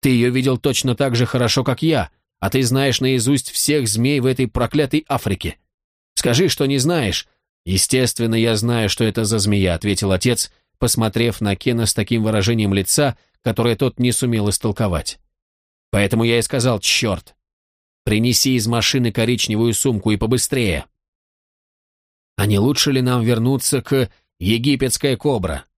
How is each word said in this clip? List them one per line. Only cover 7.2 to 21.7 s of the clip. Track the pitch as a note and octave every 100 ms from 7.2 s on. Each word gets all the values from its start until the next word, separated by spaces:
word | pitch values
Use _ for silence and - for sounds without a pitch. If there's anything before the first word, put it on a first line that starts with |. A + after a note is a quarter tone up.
| - _ _ _ -
"Естественно, | F#2 - B2+ B2 - A#2 A2+
я | A#2 A2
знаю, | A#2 A#2+ G#2+
что | -
это | A2+ A2 G#2+
за | A2
змея", | G2 G#2 F#2 E2+
ответил | G2+ G2 G2+
отец, | F#2 B2 A#2 - _ _ _
посмотрев | A#2+ - A2 A2+ A#2 G#2
на | G#2 G2
Кена | - A#2 A2
с |
таким | - G2+ A#2
выражением | A2 G#2+ F#2+ A#2 G#2
лица, | G2 F#2+ - C#3+ - _ _
которое | B2+ - A#2+ A2+
тот | B2+ -
не | B2
сумел | A2+ B2 A2+ G#2
истолковать. | - A2+ G2 A2 E2 - - _ _ _ _ _ _ _
"Поэтому | G#2 G2+ A2+
я | A#2 A#2
и |
сказал: | A2 C3+ B2 A2
'Чёрт! | - - A2+ F#2 - _ _ _ _ _ _ _ -
Принеси | G#2+ A#2+ A#2 C#3 B2+
из | A2
машины | A#2 G#2+ C#3 A#2+
коричневую | G#2+ A2+ B2 - G#2+ A#2
сумку | A2+ C#3 A2 A2
и | G#2
побыстрее!'" | A2 B2 - C3+ A2 D2+ - _ _ _ _ _ _ _ _